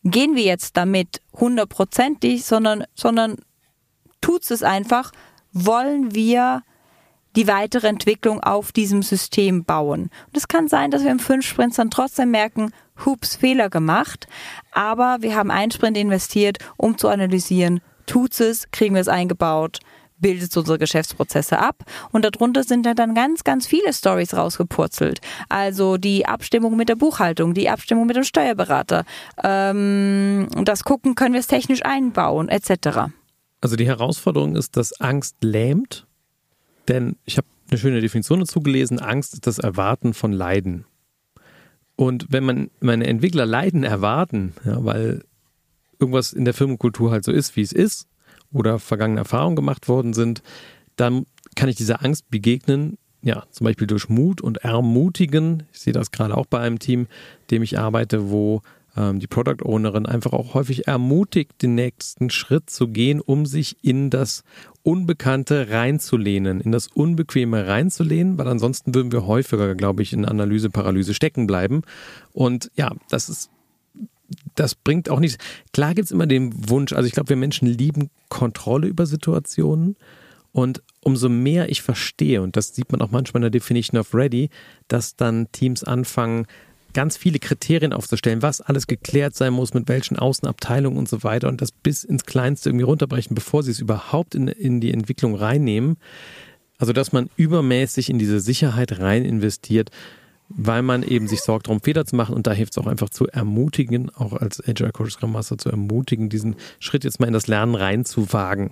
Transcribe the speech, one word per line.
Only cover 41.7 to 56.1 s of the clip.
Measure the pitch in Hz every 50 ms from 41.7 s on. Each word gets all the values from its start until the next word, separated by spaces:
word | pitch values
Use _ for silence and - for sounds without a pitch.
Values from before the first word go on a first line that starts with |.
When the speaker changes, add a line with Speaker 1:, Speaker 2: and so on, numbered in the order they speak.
| _ _ _ _ _
Speaker 2:
Und | - 135 127 127 120 - -
wenn | 131 131 131
man, | 131 123 135 139 - _ _
meine | - 127 117 113 117
Entwickler | 135 120 113 139 185 170 151 123
Leiden | 113 110 123 170 196 170 165
erwarten, | 131 107 107 98 95 104 117 - 185 - - 104 95 90 82 - -
ja, | 120 113 120 123
weil | 110 110 110 110 113 - - - _ _ _ _ _ _ _ _ _ _ _ _ _ _ _
irgendwas | 143 127 127 131 123 - -
in | - 131
der | 120 123
Firmenkultur | - 143 135 131 113 - 120 107 - 117 117
halt | 113 107 -
so | -
ist, | - 147 147 - -
wie | -
es | 107 101
ist, | - - 180 214 - - - _ _ _ _ _ _ _ _ _
oder | - 135 107 110 113 110
vergangene | - - - 104 107 110 110 110
Erfahrungen | 113 - - 120 147 175 170
gemacht | 151 139 143 139 - - -
worden | 123 131 120 117
sind, | 110 113 117 117 117 113 _ - - - - - - _ _ _ _
dann | - 123 120 123 131 135 _ _ _ _ - _
kann | - 143 131
ich | 120
dieser | - 113 107 113 - -
Angst | 131 151 151 _ _
begegnen, | - 107 101 113 120 120 - - 135 139 147 156 214 - _ _ _ _
ja, | - 127 107 - - _
zum | _ - 120
Beispiel | 113 113 - 110
durch | 101 107 104 - -
Mut | 110 117 143 180 196 -
und | - - 110 -
Ermutigen. | - 120 113 117 123 117 117 123 151 185 175 - 180 151 139 156 156 160 170 160 151 _
Ich | _ -
sehe | - -
das | - - 113 -